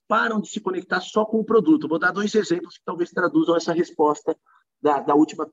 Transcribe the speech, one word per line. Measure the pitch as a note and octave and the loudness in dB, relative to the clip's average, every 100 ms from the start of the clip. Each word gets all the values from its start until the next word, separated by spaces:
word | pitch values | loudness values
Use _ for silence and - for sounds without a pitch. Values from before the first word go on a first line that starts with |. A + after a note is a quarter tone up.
| - | -2
param | G#3+ A#3 A3 | -2 0 -4
de | F3 | -6
se | - | -6
conectar | F#3+ F#3 - F#3 | -6 -6 -4 -6
só | - G#3+ | -2 -2
com | G#3+ A3 | 0 -2
o | |
produto. | A3 A3 D#3+ D#3 D3+ | 2 2 4 2 2
Vou | E3 | -2
dar | F3+ | -2
dois | F3+ G#3 | -2 -2
exemplos | A3 F#3+ F3 E3 - | 0 0 -2 -6 -16
que | |
talvez | - E3+ E3+ | -10 -6 -6
traduzam | - F3 D#3 D#3+ | -2 0 2 2
essa | E3+ D#3+ | 2 0
resposta | E3 E3+ - D3+ D3 - D#3+ _ _ _ _ | -2 -2 0 0 0 -4 -6 _ _ _ _
da, | D3 C#3+ | 0 0
da | B2+ | 2
última | D3 D#3 D#3+ D3+ | 4 4 0 -10